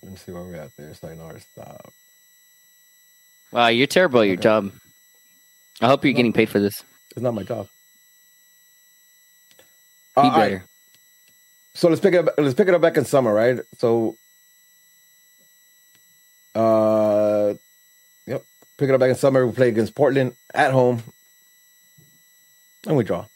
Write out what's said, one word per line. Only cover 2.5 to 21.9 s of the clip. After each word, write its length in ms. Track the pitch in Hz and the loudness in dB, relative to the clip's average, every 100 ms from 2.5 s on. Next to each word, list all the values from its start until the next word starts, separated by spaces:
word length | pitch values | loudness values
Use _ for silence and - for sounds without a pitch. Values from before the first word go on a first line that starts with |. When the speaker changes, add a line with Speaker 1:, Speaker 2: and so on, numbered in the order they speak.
| 988 988 988 _ _ _ _ _ _ _ | _ _ _ _ _ _ _ _ _ _
Speaker 2:
Wow, 160 | 120 120 | 0 2
you're 180 | 117 139 | 2 2
terrible 340 | - 180 123 | 2 2 2
at 60 | 104 | 2
your 80 | 90 | 2
Speaker 1:
Okay. 80 | |
Speaker 2:
job. 280 | 120 110 98 - _ _ _ _ _ _ _ _ _ - | 2 2 -2 -12 _ _ _ _ _ _ _ _ _ -4
I 60 | 113 | 0
hope 180 | 139 147 | 2 0
you're 80 | |
Speaker 1:
No. 40 | 120 | 0
Speaker 2:
getting 160 | 120 | 0
paid 160 | 110 110 | 2 0
for 100 | 104 | 0
this. 240 | 101 - - _ _ | -2 -4 -18 _ _
Speaker 1:
It's 100 | - | -8
not 120 | 123 | -6
my 100 | 110 | -6
job. 240 | 92 113 101 _ _ _ _ _ _ 988 988 988 988 988 988 988 988 960 960 960 _ _ | -8 -10 -12 _ _ _ _ _ _ _ _ _ _ _ _ _ _ _ _ _ _ _
Speaker 2:
Be 60 | _ _ _ _ _ - | _ _ _ _ _ 2
Speaker 1:
Uh, 40 | |
all 80 | 139 | 2
right. 80 | 143 - | 2 0
Speaker 2:
better. 120 | 95 - _ _ _ _ _ _ _ _ _ _ | -2 -12 _ _ _ _ _ _ _ _ _ _
Speaker 1:
So 160 | - 175 | -2 0
let's 120 | 160 | 2
pick 120 | 196 175 | 2 2
it 120 | 156 | 0
up. 60 | - | 0
Let's 160 | 147 127 | -2 0
pick 120 | 190 | 2
it 60 | |
up 80 | 175 | 2
back 160 | 160 156 | 2 0
in 80 | 127 | 0
summer, 260 | 143 120 | 0 2
right? 260 | 104 117 127 - - | 2 2 0 -6 -4
So, 400 | 120 117 113 - _ _ _ _ _ _ 988 988 988 988 988 988 988 988 960 988 _ _ _ _ _ _ _ 107 | -2 0 -2 -6 _ _ _ _ _ _ _ _ _ _ _ _ _ _ _ _ _ _ _ _ _ _ _ -2
uh, 600 | 113 110 110 110 107 104 107 104 104 104 _ _ _ _ _ _ - 131 _ _ _ _ | 0 2 2 0 0 0 0 0 -2 -4 _ _ _ _ _ _ -12 -12 _ _ _ _
pick 120 | 139 | 0
it 40 | |
up 60 | 131 | 2
back 100 | 131 | 2
in 60 | 123 | 2
summer. 300 | 139 131 127 | 0 2 0
We 80 | |
play 160 | 113 127 | 0 0
against 260 | 110 110 - | 0 -4 0
Portland 400 | 139 139 131 - _ | 0 0 -2 -6 _
at 180 | - 123 | -2 0
home. 300 | 131 123 123 113 _ _ _ _ _ _ 988 988 | 2 2 0 -8 _ _ _ _ _ _ _ _